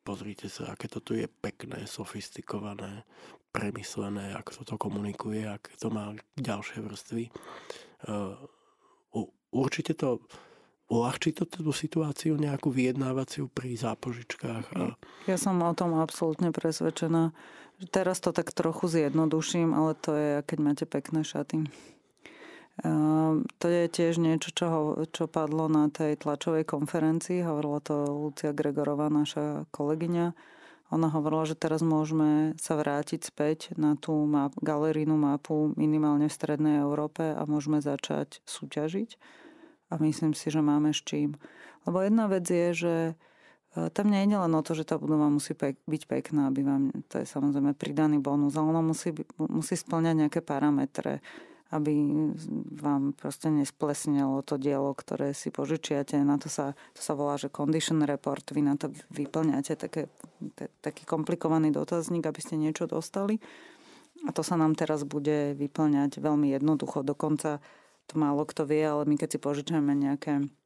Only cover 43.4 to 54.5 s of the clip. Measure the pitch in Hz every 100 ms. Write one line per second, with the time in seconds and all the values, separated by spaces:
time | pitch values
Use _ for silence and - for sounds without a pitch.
43.4 | - _ _ - 165 - 208 196 202 208
44.4 | 175 156 151 160 156 160 147 156 147 147
45.4 | - 151 143 135 - 151 - 135 - 151
46.4 | 135 135 139 139 139 - - - 127 143
47.4 | 143 143 143 139 147 143 156 147 139 147
48.4 | 143 151 156 165 160 160 175 151 156 -
49.4 | 156 160 156 175 - 165 165 160 151 165
50.4 | 160 139 147 143 135 - - 139 - -
51.4 | - - _ 156 151 147 147 151 151 -
52.4 | 160 - - 147 147 139 139 - 147 -
53.4 | 160 151 139 - 151 143 - 143 139 135
54.4 | -